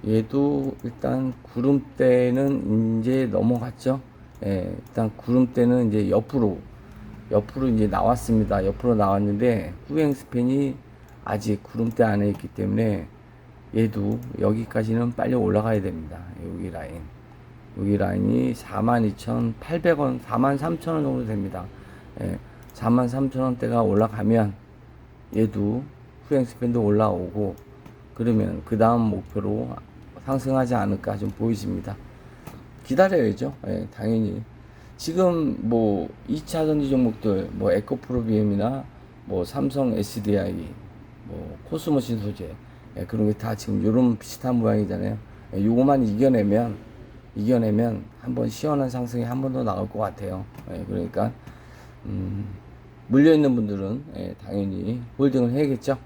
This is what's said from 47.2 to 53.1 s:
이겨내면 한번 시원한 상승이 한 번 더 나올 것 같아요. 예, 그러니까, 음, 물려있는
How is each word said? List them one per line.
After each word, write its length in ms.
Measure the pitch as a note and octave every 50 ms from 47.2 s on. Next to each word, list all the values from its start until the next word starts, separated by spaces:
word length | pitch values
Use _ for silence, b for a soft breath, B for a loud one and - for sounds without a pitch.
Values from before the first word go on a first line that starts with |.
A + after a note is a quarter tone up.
| - - -
이겨내면 720 | G#2+ G#2 A2 B2+ A#2+ A2+ G#2+ G#2 G#2+ A#2 A#2 A2 G2+ - - - -
한번 280 | - B2 B2+ A#2+ A#2+ A2+
시원한 400 | A2 - - D3+ D3+ C#3+ C3+ B2+
상승이 340 | A#2+ B2+ B2 A#2+ A#2+ A#2+ A#2
한 180 | A#2 B2 C3+
번 120 | C3+ C3+ B2+
더 100 | C3 B2+
나올 240 | A2 F#2+ F#2 G2+
것 120 | G#2 - G#2
같아요. 440 | G#2+ G2 F2 - G2 F#2+ F#2 F#2 G2 - - - - -
예, 120 | F2 E2+ F#2
그러니까, 440 | F#2+ G2 F#2+ F2+ F2+ - - G#2 A#2 B2+ - B B B B B B B B B B B B -
음, 420 | G#2+ G2+ F#2+ F#2 F#2 G2 G2 G2+ F#2+ F#2+ G2 - - - - - - - - -
물려있는 460 | -